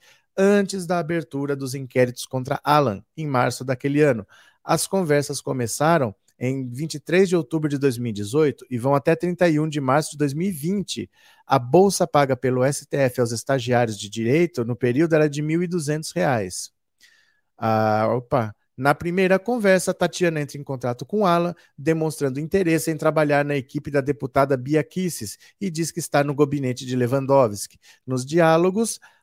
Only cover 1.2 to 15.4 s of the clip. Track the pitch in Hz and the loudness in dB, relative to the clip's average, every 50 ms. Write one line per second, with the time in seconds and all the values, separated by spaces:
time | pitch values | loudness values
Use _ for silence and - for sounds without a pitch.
1.2 | 156 - - 139 139 139 143 139 135 131 123 139 135 123 - 131 127 123 120 - | -4 -4 -6 -4 -2 -2 -2 -4 -4 -6 -6 -8 -8 -2 2 2 2 2 2 -4
2.2 | - - - 127 127 135 143 - - 143 147 151 143 123 101 104 - _ _ - | -10 -8 -6 -6 -4 -4 -6 -4 0 2 4 4 4 2 0 -4 -8 _ _ -8
3.2 | 160 147 139 123 123 127 120 - 131 127 131 - - 139 143 147 151 147 127 110 | -6 -2 0 2 2 2 0 -4 -4 -6 -4 -4 -2 -2 2 4 4 4 2 0
4.2 | 95 - _ - _ _ _ _ - - 165 160 - - - 196 185 151 147 147 | -4 -12 _ -20 _ _ _ _ -4 -2 -2 0 -2 -2 -2 -2 0 2 0 0
5.2 | 143 - 143 - - - 139 131 120 107 - - 143 156 170 165 131 107 95 _ | 0 -2 -6 -8 -6 -6 -4 -4 -4 -4 -2 0 2 2 2 2 0 -2 -6 _
6.2 | _ _ _ - 120 127 135 135 131 123 120 127 160 156 - 147 - - 156 185 | _ _ _ -6 -4 -4 -4 -4 -6 -8 -8 -8 -8 -8 -8 -10 -6 0 2 2
7.2 | 196 180 185 175 160 - - 160 151 151 143 139 139 139 120 117 120 120 107 101 | 4 4 2 0 -2 -2 -4 -2 -2 -2 -2 0 0 0 0 0 -4 -4 -4 -4
8.2 | 104 101 117 151 160 143 123 - - - 127 117 113 135 139 139 - - 165 160 | -4 -2 0 2 2 2 0 -4 -8 -8 -6 -4 0 2 2 2 2 2 0 0
9.2 | - 175 180 - 185 175 156 147 156 160 143 147 139 127 131 151 151 - - 143 | 0 -2 -2 2 2 2 2 2 0 -2 -2 -2 0 2 2 2 2 -2 -4 -4
10.2 | 147 143 135 156 180 202 190 143 135 170 196 208 180 - - 120 101 - _ _ | -4 -2 -2 -2 -4 -4 -4 -6 -4 -4 -4 -4 -4 -6 -8 -10 -10 -12 _ _
11.2 | _ _ _ _ _ - 139 135 123 123 135 175 196 202 180 - 180 - - 147 | _ _ _ _ _ 0 0 0 0 4 4 4 6 4 4 0 -2 0 2 2
12.2 | 143 131 135 127 - 131 127 127 127 139 147 - - - - 143 139 127 - - | 2 2 0 0 0 0 0 2 2 0 0 -2 -6 -6 -2 0 0 0 0 0
13.2 | 123 113 120 110 - - 139 135 113 120 123 120 123 110 107 98 104 101 104 117 | -2 -2 -2 -4 -4 -2 -2 -2 0 0 2 2 2 0 -2 -6 -10 -10 -6 -4
14.2 | 113 113 131 160 175 165 - - 117 113 120 - - 123 120 135 170 165 160 156 | 0 2 2 2 2 0 0 -4 -4 -4 -4 -2 0 0 2 2 2 2 2 2
15.2 | 151 151 143 147 | 2 2 0 -2